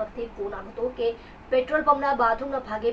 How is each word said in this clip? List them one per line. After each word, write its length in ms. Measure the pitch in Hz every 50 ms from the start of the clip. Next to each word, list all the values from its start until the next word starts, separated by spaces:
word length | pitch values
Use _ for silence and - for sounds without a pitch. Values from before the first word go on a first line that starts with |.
પરથી 260 | 214 214 - - 233 226
ફોન 260 | - - 392 403 - -
આવ્યો 160 | 202 208 -
હતો 160 | - 233 254 254
કે 160 | 254 233 233 233 - - - - - - - 254
પેટ્રોલ 320 | 254 254 254 302 311 302
પંપના 300 | 294 294 277 277 277 277 233
બાથરૂમના 420 | 240 226 226 233 269 277 269 262 262
ભાગે 240 | 214 214 214 226 233